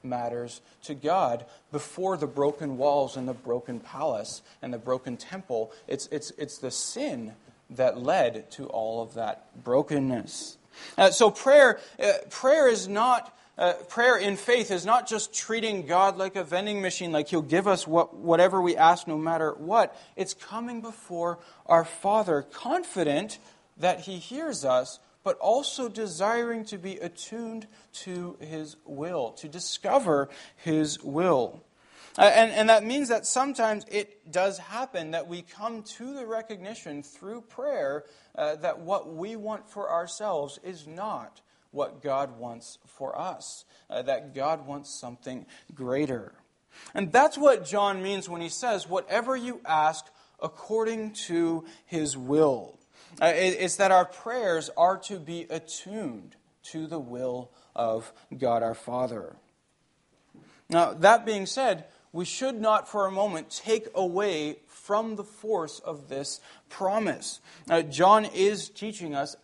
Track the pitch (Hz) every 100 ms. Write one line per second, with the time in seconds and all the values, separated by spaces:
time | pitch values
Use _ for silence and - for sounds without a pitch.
0 | 131 123 120 120 120 - _ _ - 143
1 | 143 185 151 117 - - _ 147 - -
2 | 185 185 143 127 143 147 151 131 143 143
3 | 131 131 127 123 120 120 120 120 - 131
4 | 151 113 107 - - _ 131 120 117 127
5 | 135 120 - 190 185 117 110 - - 143
6 | - 151 151 - 143 - 127 - - 226
7 | 285 135 110 117 _ _ - 127 127 123
8 | 127 180 127 147 - - 135 - 110 113
9 | 113 117 110 - - - 120 131 151 147
10 | 135 123 - - - - _ - - -
11 | 185 190 220 - - 285 262 - - -
12 | 208 196 - - 262 311 269 220 185 202
13 | 240 240 233 - _ - 175 180 - -
14 | 240 226 202 196 - 240 214 185 180 247
15 | 240 220 - - - 226 220 202 143 175
16 | 196 185 190 190 165 175 208 202 190 170
17 | 170 156 151 170 143 165 196 180 156 165
18 | 160 - 165 165 180 190 175 - 160 175
19 | - 156 160 165 156 151 156 226 - -
20 | - - 190 - - 214 240 233 226 214
21 | - 170 175 170 - - - 165 165 -
22 | 196 214 190 147 139 - 240 349 339 196
23 | 151 143 214 - - _ _ - 170 165
24 | 170 185 - 262 320 214 135 127 131 -
25 | _ _ - - 196 233 285 - 240 202
26 | 214 165 202 233 233 233 214 202 185 190
27 | 170 - - 226 233 226 214 - _ -
28 | - 180 175 - 156 156 156 - - 143
29 | 160 175 117 - 156 170 - - 202 269
30 | 214 143 139 - - _ 170 156 151 -
31 | - 143 185 143 110 - - _ _ -
32 | - - 202 - 226 214 220 226 220 269
33 | 262 226 - 262 277 254 220 214 - 208
34 | 208 _ - 151 190 190 - 214 262 185
35 | 160 165 151 175 170 - 214 226 214 -
36 | 247 277 233 226 220 208 185 196 170 143
37 | 143 - 190 233 220 - 254 254 139 147
38 | 151 _ _ - 151 156 170 - 170 196
39 | - 160 196 226 208 214 - 202 202 170
40 | 175 - 214 165 143 - 180 175 147 165
41 | 214 165 110 - _ _ _ 135 135 -
42 | 147 135 139 117 120 117 - - _ -
43 | 135 - 180 - - - - _ - 104
44 | 127 127 139 135 139 160 139 143 143 -
45 | 123 123 - 127 - - - 139 127 131
46 | 147 123 92 - _ _ _ - - -
47 | 190 233 302 294 285 233 160 202 202 190
48 | 190 196 185 170 170 - 247 202 156 185
49 | - 226 233 262 240 240 - 160 156 156
50 | - _ _ _ - - - 220 220 226
51 | 214 214 - 170 165 165 160 - _ 170
52 | 151 135 127 147 156 123 80 - _ _
53 | - - 165 165 185 180 180 - 196 185
54 | 180 - - 254 208 165 143 - 175 190
55 | - 196 151 170 165 160 160 - - 214
56 | 185 110 87 - _ _ - 160 160 160
57 | 123 120 127 123 123 _ _ - 117 110
58 | 113 - _ 131 127 117 113 117 - 123
59 | 123 113 82 - _ _ _ _ _ _
60 | _ _ _ - - _ - 170 170 156
61 | 180 233 220 208 190 - 262 180 160 _
62 | _ 160 175 - 262 233 220 214 - 208
63 | 196 190 208 165 - - - 226 220 -
64 | 185 175 208 160 151 147 _ - - 208
65 | 226 214 202 - 220 202 156 - - 151
66 | 139 139 143 - - - _ - 190 214
67 | 208 127 - - - - - 165 156 135
68 | 185 214 214 175 196 208 - - 214 214
69 | 170 143 139 -